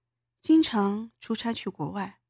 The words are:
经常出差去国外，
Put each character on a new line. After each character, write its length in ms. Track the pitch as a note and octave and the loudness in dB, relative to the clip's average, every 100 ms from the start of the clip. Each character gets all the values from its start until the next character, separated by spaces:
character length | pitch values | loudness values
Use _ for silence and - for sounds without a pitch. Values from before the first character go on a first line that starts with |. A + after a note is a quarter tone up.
| _ _ _ _ | _ _ _ _
经 180 | - D#4+ | 4 4
常 520 | D#4 G#3+ G3+ G#3 A3+ _ | 4 2 0 -2 -8 _
出 160 | - A3+ | -6 -6
差 160 | A#3 | -4
去 180 | A3 G3+ | -6 -8
国 200 | - D#3 | -8 -6
外， 300 | G3 F#3+ - _ | -6 -8 -12 _